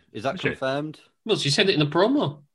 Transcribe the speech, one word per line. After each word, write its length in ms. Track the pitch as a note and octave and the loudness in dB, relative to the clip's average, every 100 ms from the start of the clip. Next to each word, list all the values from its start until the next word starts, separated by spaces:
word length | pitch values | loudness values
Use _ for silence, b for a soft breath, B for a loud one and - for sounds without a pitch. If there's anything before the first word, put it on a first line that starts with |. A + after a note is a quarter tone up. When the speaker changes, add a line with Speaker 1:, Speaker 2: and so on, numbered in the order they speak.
| _ | _
Speaker 1:
Is 120 | A#2 | -8
that 120 | A#2+ F3+ | -6 -4
Speaker 2:
Is 60 | |
it? 60 | - | -4
Speaker 1:
confirmed? 500 | - C3 C#3 D3+ - _ _ | -4 -4 -4 -6 -12 _ _
Speaker 3:
Well, 140 | - F3+ | -4 -2
she 120 | C#3+ | 2
said 200 | C#3 F#3+ | 2 2
it 60 | D3+ | 2
in 60 | |
a 40 | D3 | 2
promo. 540 | E3+ G#3+ C#4+ E3 - _ | 2 2 2 0 -6 _